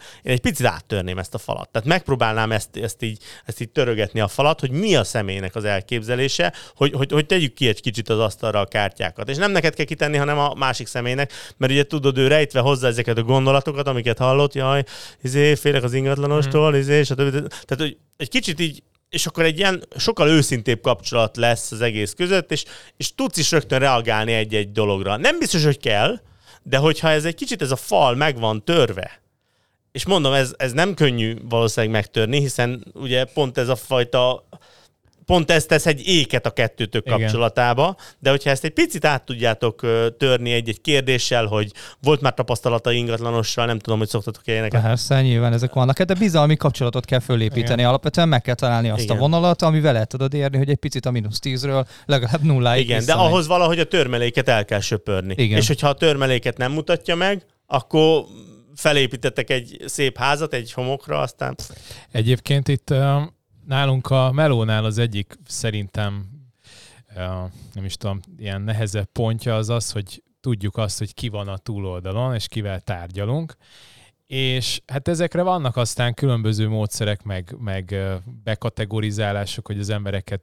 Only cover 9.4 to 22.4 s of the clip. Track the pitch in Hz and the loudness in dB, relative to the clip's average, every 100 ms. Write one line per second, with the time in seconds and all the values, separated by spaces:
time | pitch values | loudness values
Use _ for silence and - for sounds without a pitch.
9.4 | 202 190 160 - 147 156 151 151 143 147 | 0 0 0 -2 -4 -2 -2 0 0 0
10.4 | 143 - 135 123 - 123 120 131 139 - | -2 0 -2 -2 -6 -6 -4 -2 -4 -8
11.4 | - - 131 139 143 156 139 131 135 151 | -18 -4 0 2 0 0 0 2 4 4
12.4 | 143 135 127 135 127 117 120 113 117 135 | 2 2 2 2 2 0 0 0 2 2
13.4 | 131 139 135 139 139 127 120 113 127 135 | 4 2 0 -4 -2 -2 -2 0 2 2
14.4 | 143 135 131 139 135 - - - 131 135 | 2 0 -2 -2 -4 -10 -20 -12 -4 2
15.4 | 147 143 147 139 123 127 135 139 143 151 | 4 4 2 0 0 -2 -2 0 0 0
16.4 | 135 151 156 143 139 147 139 131 139 139 | 2 2 4 2 4 2 2 0 0 0
17.4 | 147 - - 131 151 - _ - 143 254 | -4 -10 -8 -4 -4 -8 _ -12 -6 -2
18.4 | - 156 170 147 - _ _ 214 170 - | -2 -2 -4 -6 -18 _ _ -6 -4 0
19.4 | 165 156 196 185 - - 165 226 151 160 | 2 2 0 0 -6 -4 -2 2 4 4
20.4 | 139 127 110 117 - 120 - 120 110 - | 4 0 -2 0 0 0 0 0 0 2
21.4 | 117 117 - 113 120 107 104 - 175 190 | 2 2 -4 -2 -2 0 -4 -2 0 0